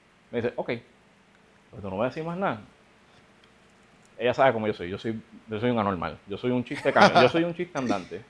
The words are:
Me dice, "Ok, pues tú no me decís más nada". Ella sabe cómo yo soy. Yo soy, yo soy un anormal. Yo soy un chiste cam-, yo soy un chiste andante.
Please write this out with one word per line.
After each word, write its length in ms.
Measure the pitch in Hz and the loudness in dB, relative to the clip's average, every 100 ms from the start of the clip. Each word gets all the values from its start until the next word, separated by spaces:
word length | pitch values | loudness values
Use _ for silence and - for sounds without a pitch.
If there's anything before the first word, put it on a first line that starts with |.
| _ _ _ | _ _ _
Me 80 | 120 | -6
dice, 120 | 113 - | -4 -4
"Ok, 160 | 170 120 - _ _ _ _ _ _ _ _ | -6 -8 -10 _ _ _ _ _ _ _ _
pues 120 | 98 | -14
tú 80 | 98 | -8
no 60 | 92 | -4
me 100 | 127 | -4
decís 160 | 143 | -4
más 140 | 160 170 | -8 -4
nada". 220 | 190 113 98 - _ _ _ - - _ _ _ _ _ _ _ _ - | -4 -4 -10 -20 _ _ _ -20 -20 _ _ _ _ _ _ _ _ -2
Ella 160 | 117 | 0
sabe 180 | 120 135 | 4 4
cómo 140 | 113 107 | 4 0
yo 60 | |
soy. 160 | 101 87 | -4 -6
Yo 80 | 98 | -8
soy, 220 | 117 110 - - - | -6 -8 -10 -20 -10
yo 120 | 107 | -4
soy 100 | 123 | 0
un 80 | 117 | 2
anormal. 400 | 101 90 85 73 - | 0 -2 -4 -8 -12
Yo 120 | 98 | -6
soy 120 | 123 | -2
un 140 | 123 | -2
chiste 280 | 120 139 143 | -4 -4 2
cam-, 280 | 170 208 - | 6 8 8
yo 60 | 127 | 6
soy 160 | 170 | 4
un 100 | 170 | -2
chiste 240 | 170 175 147 | -4 -8 -6
andante. 440 | 123 101 85 87 - | -4 -4 -6 -14 -14